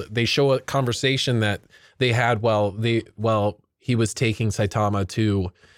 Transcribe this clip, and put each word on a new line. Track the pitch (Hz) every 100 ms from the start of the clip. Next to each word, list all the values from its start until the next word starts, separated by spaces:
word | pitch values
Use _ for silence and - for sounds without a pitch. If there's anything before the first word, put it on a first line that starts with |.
| 101
they | 110 117
show | - 139
a | 127
conversation | - 143 123 113 135 135 - 120
that | 107 98 _ - - -
they | 127
had | 117 120 120
while | 117 107 104
they, | 98 117 117 - -
while | 110 110 104 - _ _
he | - 120
was | 110
taking | - 117 107 110
Saitama | - 104 117 104 101 95
to | - 110 98 90 - -